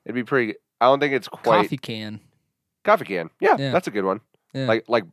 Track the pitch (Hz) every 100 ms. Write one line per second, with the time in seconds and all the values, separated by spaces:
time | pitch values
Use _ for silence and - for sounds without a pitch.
0 | - 117 113 139 113 - _ - 123 139
1 | 143 135 101 - - 110 - 139 - 110
2 | 107 110 _ _ _ _ _ _ - 214
3 | 123 92 82 - 440 403 139 160 185 104
4 | 95 101 _ _ _ 135 131 113 - 117
5 | 87